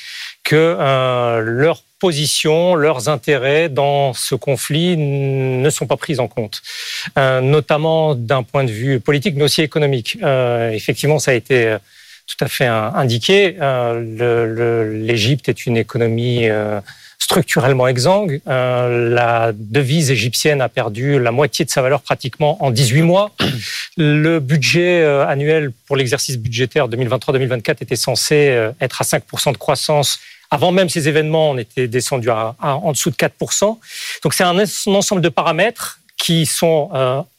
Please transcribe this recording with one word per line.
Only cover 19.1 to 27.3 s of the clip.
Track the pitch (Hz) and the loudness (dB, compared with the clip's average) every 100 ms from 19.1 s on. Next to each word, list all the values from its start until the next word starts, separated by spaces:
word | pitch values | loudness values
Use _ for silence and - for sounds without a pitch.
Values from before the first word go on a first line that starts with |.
la | 120 117 117 113 | 2 2 2 0
devise | 107 107 139 127 165 135 | -2 -2 0 2 2 2
égyptienne | 120 120 - 156 143 | 0 -2 0 0 0
a | 120 | 0
perdu | 131 110 104 139 143 | -2 -4 -2 0 2
la | 117 | 2
moitié | 123 143 - 151 | 2 0 0 -2
de | |
sa | 147 | 0
valeur | 127 139 | 0 0
pratiquement | - 135 131 - 147 165 | -2 -6 -6 -2 -2 0
en | 139 | 0
dix-huit | 113 127 143 | 2 2 4
mois. | 165 185 208 - - 120 - - - - | 4 4 2 -2 -4 -4 -8 -10 -8 -2
Le | 151 151 156 165 | 2 2 2 0
budget, | 131 151 120 165 175 175 | 0 0 2 2 2 4
euh, | 156 139 156 | 4 2 2
annuel | 139 147 160 143 - - | 0 2 0 0 -6 -4
pour | 139 | -2
l'exercice | 123 135 - 123 | 0 -2 -4 -4
budgétaire | 113 117 127 156 123 | -4 -2 -2 0 0
deux | 117 | -2
mille | 120 | -2
vingt-trois | 127 - | -2 0